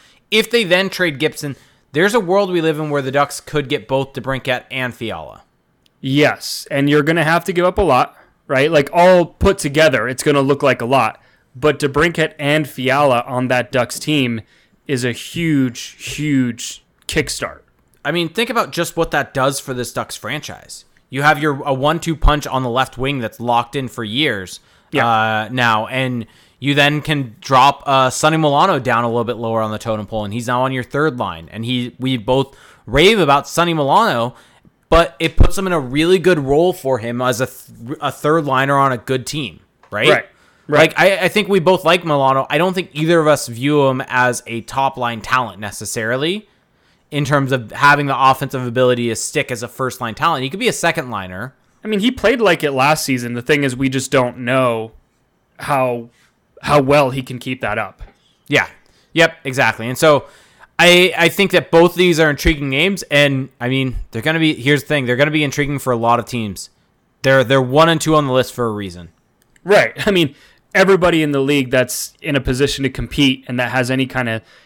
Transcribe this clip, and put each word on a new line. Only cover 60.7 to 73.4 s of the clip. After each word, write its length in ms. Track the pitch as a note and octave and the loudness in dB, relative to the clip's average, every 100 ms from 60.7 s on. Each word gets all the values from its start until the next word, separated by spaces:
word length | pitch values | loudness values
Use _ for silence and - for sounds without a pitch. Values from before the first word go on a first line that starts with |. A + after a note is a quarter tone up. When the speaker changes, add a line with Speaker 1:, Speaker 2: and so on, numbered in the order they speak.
| - | 2
Speaker 1:
I, 340 | E3+ F3 F3+ D3+ | 6 6 4 2
I 120 | E3+ | 0
think 220 | - G3 | 2 0
that 200 | F3 C3 | 0 4
both 200 | E3 F3 | 4 4
of 60 | - | 4
these 220 | F3+ D#3 | 2 4
are 100 | D#3 | 2
intriguing 400 | C#3 F3 D3+ C#3 | 2 -2 -2 -2
names, 340 | C3+ F3+ G3 | 0 0 -2
and, 460 | - C#3+ C#3+ C3+ C#3 - | 0 2 2 0 -4 -8
I 80 | B2 | -4
mean, 260 | C3 C3 - - | -2 -2 -4 -8
they're 120 | A2+ | -6
gonna 160 | C3 D#3+ | -2 0
be, 160 | D#3+ C#3 | 0 0
here's 260 | B2 C#3+ | 0 0
the 60 | - | 0
thing, 180 | D3+ B2 | -2 0
they're 100 | B2 | 0
gonna 160 | D3 | 2
be 120 | D#3 | 2
intriguing 360 | D3 C3+ C#3 C#3 | -2 -2 -4 -4
for 140 | - | -2
a 40 | A#2 | 0
lot 220 | A#2 A#2+ | 2 2
of 60 | A2 | 0
teams. 440 | A#2+ G#2+ F2+ - _ _ _ _ _ | -6 -6 -10 -16 _ _ _ _ _
They're, 220 | C3+ C3+ | 2 2
they're 180 | A#2 C3+ | 4 2
one 260 | B2 C#3 E3 | 2 4 4
and 140 | D#3+ | 2
two 140 | D#3 D#3 | 2 2
on 100 | C#3+ | 2
the 60 | |
list 200 | B2+ B2 | 0 0
for 120 | - A#2 | -2 -4
a 60 | |
reason. 380 | G#2 G2 F2 F2 _ _ _ _ _ | -4 -8 -12 -18 _ _ _ _ _
Speaker 2:
Right. 300 | F3 G3 A2+ C3 G#3+ | 2 2 2 -2 -2
I 40 | |
mean, 240 | F#3 D3 - _ _ _ | 0 0 -4 _ _ _
everybody 480 | F#3+ F#3+ F#3+ F3 E3 | 2 4 4 4 2
in 100 | D3+ | 0
the 80 | C#3 | 0
league 300 | C3+ C#3+ B2+ | 2 0 2
that's 420 | C3 B2 - - _ | 0 0 -4 -10 _
in 140 | D#3+ C#3+ | -8 -6
a 60 | |
position 420 | - B2 C3+ - | -4 0 0 0
to 60 | C3+ | -6
compete 560 | - A#2 - C#3 C3 | -6 -6 0 0 0